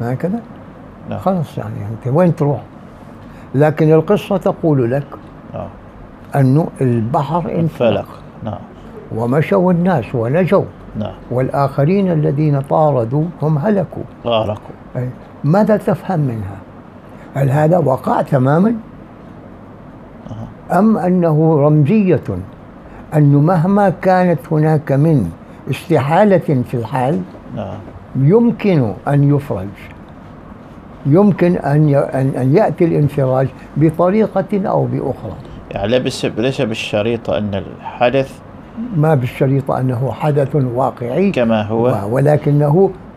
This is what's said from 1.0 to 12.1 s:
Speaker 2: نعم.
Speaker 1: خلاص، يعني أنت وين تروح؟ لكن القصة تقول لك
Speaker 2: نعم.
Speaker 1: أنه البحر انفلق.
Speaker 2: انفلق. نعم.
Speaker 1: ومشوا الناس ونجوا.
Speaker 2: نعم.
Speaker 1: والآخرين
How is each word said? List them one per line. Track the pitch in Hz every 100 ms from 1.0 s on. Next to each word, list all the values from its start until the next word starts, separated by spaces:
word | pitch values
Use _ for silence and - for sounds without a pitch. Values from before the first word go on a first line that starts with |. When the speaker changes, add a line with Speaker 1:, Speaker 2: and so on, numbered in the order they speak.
| -
Speaker 2:
نعم. | 107
Speaker 1:
خلاص، | 180 185 147 -
يعني | 113 110 104
أنت | 113 127
وين | 147 180 -
تروح؟ | 143 135 - - - - - - - - -
لكن | 131 151 151 156
القصة | 160 160 214 - 196
تقول | 196 175 170 139 117
لك | 135 139 - - - -
Speaker 2:
نعم. | - 92 - - - - - -
Speaker 1:
أنه | 143 131 143 170 -
البحر | 131 117 110 156 143 170
انفلق. | 165 -
Speaker 2:
انفلق. | 165 - 120 98 - - - -
نعم. | 113 92 - - - - - 107
Speaker 1:
ومشوا | 117 143 151 196 180
الناس | 170 175 160 107
ونجوا. | 127 113 156 180 196 - - - 107
Speaker 2:
نعم. | 104 92 -
Speaker 1:
والآخرين | 123 131 143 139 139 143 196 190